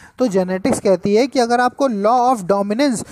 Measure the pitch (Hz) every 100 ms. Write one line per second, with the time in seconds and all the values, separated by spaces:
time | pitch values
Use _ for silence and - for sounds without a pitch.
0 | - - 254 185 185 185 269 220 214 185
1 | 208 208 262 277 233 240 247 - 269 208
2 | 202 254 247 247 175 196 202 214 294 220
3 | -